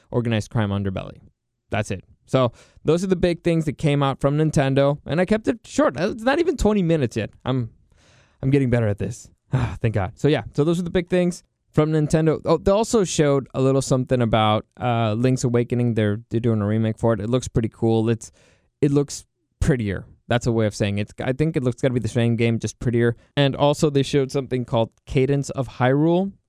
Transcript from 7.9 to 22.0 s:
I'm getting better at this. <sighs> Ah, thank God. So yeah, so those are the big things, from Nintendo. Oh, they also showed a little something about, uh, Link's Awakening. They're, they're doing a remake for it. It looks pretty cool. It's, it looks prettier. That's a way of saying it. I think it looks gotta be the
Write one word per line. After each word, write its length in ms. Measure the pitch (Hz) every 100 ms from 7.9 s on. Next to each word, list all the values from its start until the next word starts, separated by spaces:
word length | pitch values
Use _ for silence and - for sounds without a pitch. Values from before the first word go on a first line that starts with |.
| _ _ _ _ -
I'm 80 | 135
getting 200 | 139 131
better 180 | 120 107
at 100 | 101
this. 320 | 98 120 - _
<sighs> 180 | _
Ah, 240 | 131 117 -
thank 120 | 117
God. 200 | 107 90 -
So 120 | 143
yeah, 160 | 143 117
so 100 | -
those 160 | 156 170
are 40 |
the 60 | 170
big 200 | 185 175
things, 340 | 180 180 170 _ _ _
from 180 | - 156
Nintendo. 480 | 156 151 160 160 139 -
Oh, 120 | 165
they 140 | 196
also 320 | 196 226 233
showed 440 | 180 - 147 139 120
a 80 | 135
little 200 | 131 135
something 400 | - 131 127 127
about, 440 | 117 113 107 110 - -
uh, 340 | 123 117 113
Link's 300 | 110 127 131
Awakening. 520 | 127 120 120 123 120 110
They're, 260 | 104 104 -
they're 100 | 117
doing 220 | 117 110
a 60 | 101
remake 320 | 110 110 110
for 140 | 117
it. 60 | 107
It 100 | 107
looks 180 | 127 -
pretty 220 | 131 110
cool. 400 | - 117 113 113
It's, 220 | 110 - _ _ _ _ -
it 120 | 151
looks 340 | 143 143 - - _ _ -
prettier. 460 | - 127 104 87 - - -
That's 180 | 120 131
a 60 |
way 160 | 113 107
of 80 | -
saying 240 | 104 101
it. 120 | 104 -
I 140 | 131
think 240 | 131 156 160
it 60 |
looks 180 | 123 -
gotta 120 | 135
be 60 |
the 80 | 123